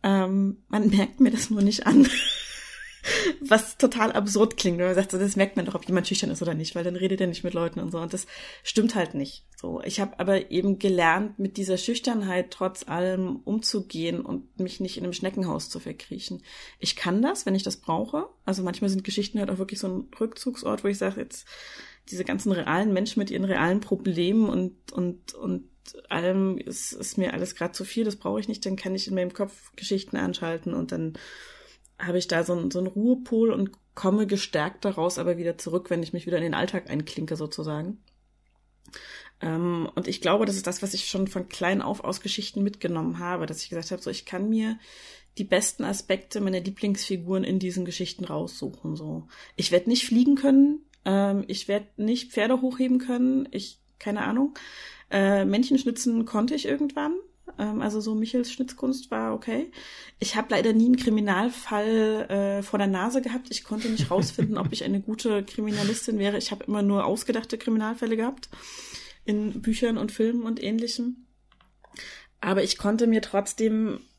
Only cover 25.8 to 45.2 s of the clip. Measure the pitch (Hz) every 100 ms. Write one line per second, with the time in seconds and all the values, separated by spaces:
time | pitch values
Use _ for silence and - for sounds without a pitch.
25.8 | - - - 156 175 190 190 185 - -
26.8 | - - - - 185 - 180 - 175 -
27.8 | 190 226 220 202 - 214 202 214 190 190
28.8 | 190 190 - 190 180 - 196 - - -
29.8 | 190 196 196 - 185 180 165 165 170 170
30.8 | 170 170 160 160 - - - - - -
31.8 | _ - 175 175 175 170 170 175 180 175
32.8 | 185 196 226 254 - 226 226 - 196 -
33.8 | _ - 190 208 202 196 - 160 156 -
34.8 | 202 196 170 175 175 170 170 170 - 170
35.8 | - 170 165 170 175 175 165 85 185 185
36.8 | - 143 151 - 160 160 151 - 156 151
37.8 | 170 220 _ _ _ _ _ _ _ _
38.8 | - - - - - _ 165 160 175 170
39.8 | 165 - 180 190 170 202 208 196 196 185
40.8 | 196 190 - 190 190 190 185 - 180 196
41.8 | - 202 - 190 202 - 202 - 196 208
42.8 | 175 165 165 170 175 180 160 160 - 170
43.8 | 160 180 - - - 185 208 220 220 226
44.8 | - - - -